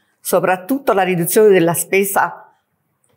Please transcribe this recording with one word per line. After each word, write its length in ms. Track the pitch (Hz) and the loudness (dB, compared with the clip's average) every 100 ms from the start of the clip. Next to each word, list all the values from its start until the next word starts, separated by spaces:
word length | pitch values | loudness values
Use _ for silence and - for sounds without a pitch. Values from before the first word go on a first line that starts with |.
| _ _ | _ _
soprattutto 720 | - 185 175 185 185 269 - | -4 -2 -2 -4 -4 -6 -2
la 100 | 202 | -2
riduzione 460 | - 180 170 220 214 | 0 -2 -2 2 4
della 260 | 185 170 | 4 2
spesa, 800 | 165 - 190 196 175 156 - - _ _ _ _ _ _ | -2 -2 -2 0 -2 -4 -6 -20 _ _ _ _ _ _